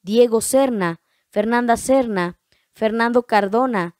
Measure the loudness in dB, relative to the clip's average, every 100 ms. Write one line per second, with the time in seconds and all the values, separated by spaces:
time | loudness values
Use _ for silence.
0 | 0 2 4 2 0 0 0 -2 -4 -6
1 | _ _ _ -4 -2 0 0 -2 2 0
2 | 0 -2 -4 -8 _ _ _ _ -4 0
3 | 0 0 0 0 0 0 0 -2 -6